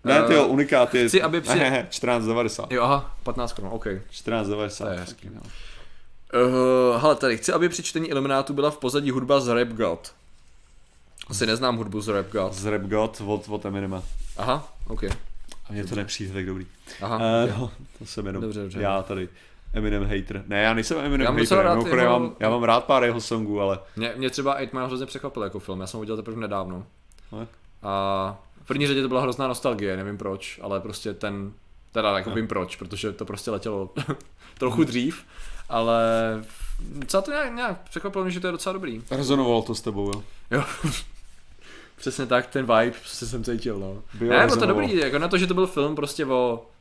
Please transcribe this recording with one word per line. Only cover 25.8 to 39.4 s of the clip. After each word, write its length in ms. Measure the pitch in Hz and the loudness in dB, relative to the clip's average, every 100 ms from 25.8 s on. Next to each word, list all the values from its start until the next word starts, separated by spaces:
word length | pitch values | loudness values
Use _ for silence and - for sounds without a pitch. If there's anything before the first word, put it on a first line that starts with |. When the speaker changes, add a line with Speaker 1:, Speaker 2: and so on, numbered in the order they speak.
Speaker 2:
já 60 | 95 | -8
jsem 100 | 113 | -8
ho 40 | |
viděl 140 | 107 110 | -6 -6
teprve 240 | 110 113 | -6 -8
nedávno. 420 | 107 101 92 90 - _ _ - - | -4 -4 -4 -8 -12 _ _ -20 -16
Speaker 1:
Ne? 160 | 110 113 - - - | -14 -14 -16 -20 -12
Speaker 2:
A 540 | 101 98 98 95 95 101 - - | -6 -2 -2 -2 -2 -6 -18 -20
v 40 | - | -6
první 200 | 131 143 | 0 2
řadě 140 | 139 | 2
to 60 | 135 | 2
byla 140 | 127 | 0
hrozná 260 | 131 120 131 | 0 -2 -2
nostalgie, 500 | 120 135 110 101 92 | 0 -2 0 -2 -2
nevím 200 | 98 104 | -6 -6
proč, 420 | 101 95 - - | -6 -6 -10 -12
ale 160 | 101 98 | -6 -6
prostě 320 | 104 101 110 | -6 -8 -8
ten, 380 | 101 104 101 98 - - - - | -6 -6 -6 -10 -12 -20 -20 -6
teda 260 | 113 107 98 | 0 2 2
jako 120 | 98 | 0
Speaker 1:
No. 60 | 110 | -2
Speaker 2:
vím 120 | 110 | 0
proč, 280 | 98 90 - | -2 -2 -8
protože 360 | 90 98 107 | -10 -6 -6
to 140 | 95 98 | -6 -10
prostě 260 | 98 - | -8 -6
letělo 380 | 101 113 101 95 - 143 139 | -4 -4 -6 -6 -6 -6 -8
<laughs> 340 | - - - - | -10 -20 -20 -4
trochu 260 | 127 113 | 0 2
dřív, 400 | 143 120 131 - - - - - - | 2 2 -2 -4 -16 -14 -10 -10 -4
ale 300 | 120 117 117 113 113 113 110 110 - - - | 0 2 4 4 2 0 -4 -8 -8 -6 -4
docela 420 | - 143 135 196 | -6 -8 -2 -2
to 100 | 196 | 0
nějak, 240 | 294 269 233 | -4 -4 -4
nějak 260 | 247 180 - | -4 -6 -8
překvapilo 340 | 170 202 196 | -8 -6 -4
mě, 80 | 185 | -4
že 60 | 175 | -2
to 80 | 180 | -4
je 40 | |
docela 220 | 170 190 | -4 -4
dobrý. 280 | 190 175 110 113 | -6 -6 -8 -6
Speaker 1:
Rezonovalo 500 | 131 135 139 | -2 2 4